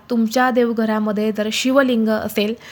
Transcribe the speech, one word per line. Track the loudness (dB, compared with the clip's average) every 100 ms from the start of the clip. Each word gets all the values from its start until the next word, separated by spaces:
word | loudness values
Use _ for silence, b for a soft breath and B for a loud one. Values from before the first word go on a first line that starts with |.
| -4
तुमच्या | 0 0 2 2
देवघरामध्ये | 2 2 2 0 0 -2 -2 -2
जर | -2 -4
शिवलिंग | -2 0 2 2 2 0
असेल, | 0 -2 -2 -2 -4 B